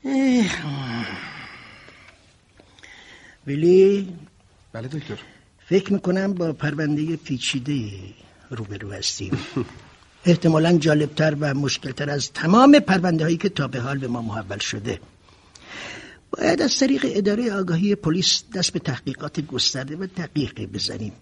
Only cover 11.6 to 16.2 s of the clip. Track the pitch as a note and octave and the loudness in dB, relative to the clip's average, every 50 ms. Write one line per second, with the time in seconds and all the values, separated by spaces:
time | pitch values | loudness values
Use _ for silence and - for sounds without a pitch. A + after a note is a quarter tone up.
11.6 | C#3+ C3+ - - - C3+ B2 - C#3+ C#3+ D3 C#3+ C3 - - - - E3+ F#3+ A#3 | -2 -2 -2 -4 -6 -10 -8 -6 -6 -4 -4 -4 -6 -6 -8 -4 0 4 6 8
12.6 | C4 C#4 C#4+ D4 C#4+ - F#3+ F#3 E3+ F3+ E3 D#3+ D#3+ D#3+ E3+ E3 - G3 F#3 - | 10 10 10 8 8 4 2 2 4 2 0 2 2 0 0 0 0 -2 -2 -2
13.6 | C#3+ A#2+ B2+ B2+ A#2 C3+ C#3 C#3 C3+ B2 A#2+ A#2+ A#2 A2+ G#2+ A2 G#2+ F#2+ G2+ G#2 | -4 -4 -2 -4 -4 -4 -4 -4 -4 -4 -4 -4 -4 -6 -6 -6 -8 -8 -8 -6
14.6 | - - - A2 G#2 A#2 G#2 F#2+ - - _ _ _ _ - _ _ _ _ - | -6 -6 -6 -6 -4 -4 -6 -6 -8 -20 _ _ _ _ -20 _ _ _ _ -20
15.6 | - - - - - - - - - - - - | -20 -18 -16 -14 -14 -14 -14 -16 -18 -18 -20 -20